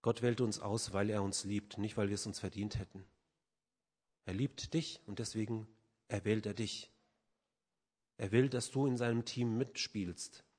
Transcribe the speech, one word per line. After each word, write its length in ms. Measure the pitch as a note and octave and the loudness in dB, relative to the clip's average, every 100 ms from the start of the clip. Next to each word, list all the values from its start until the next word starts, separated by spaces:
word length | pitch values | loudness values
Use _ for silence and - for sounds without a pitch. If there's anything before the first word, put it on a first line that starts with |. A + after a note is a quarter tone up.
Gott 200 | A#2 A2+ | 2 4
wählt 180 | B2 A#2 | 2 4
uns 180 | A#2+ G#2 | 2 2
aus, 340 | G2+ A2+ - | -2 -2 0
weil 160 | G2 G#2 | 0 2
er 120 | G#2+ | 2
uns 220 | G2 G2 | 0 -2
liebt, 340 | G2 G2+ - - | -2 -2 -4 -4
nicht 200 | G#2+ A2 | -2 0
weil 120 | G2+ | 0
wir 60 | G2+ | 0
es 100 | G#2+ | -4
uns 140 | G2 | -6
verdient 400 | F#2+ G2 G#2 A2+ | -6 -4 -4 -2
hätten. 260 | F#2+ B2+ - _ _ _ _ _ _ _ _ _ _ _ - | -6 -12 -18 _ _ _ _ _ _ _ _ _ _ _ -6
Er 80 | |
liebt 400 | F#2+ C#3 - - | 0 0 -2 -2
dich 260 | D#3+ D3+ - - | -2 -2 -10 -8
und 140 | G2+ | -6
deswegen 480 | A2 A2 G#2+ A2+ A2 - _ _ _ | -4 -2 -2 -2 -6 -16 _ _ _
erwählt 380 | G2+ G#2 A2 G#2 | -2 2 2 0
er 100 | G2+ | -2
dich. 360 | G#2+ - - _ _ _ _ _ _ _ _ _ _ _ _ - | -4 -4 -12 _ _ _ _ _ _ _ _ _ _ _ _ -6
Er 140 | G#2 | 4
will, 180 | A2+ C3+ | 6 6
dass 220 | B2+ - | 2 0
du 160 | C3 C#3 | 0 2
in 100 | B2 | 2
seinem 280 | A#2+ A#2 A#2 | 2 2 0
Team 320 | B2+ A#2+ A2+ | 0 2 2
mitspielst. 840 | B2+ - - G#2+ F2+ F2 - - _ | 0 -2 -4 -2 -4 -4 -10 -14 _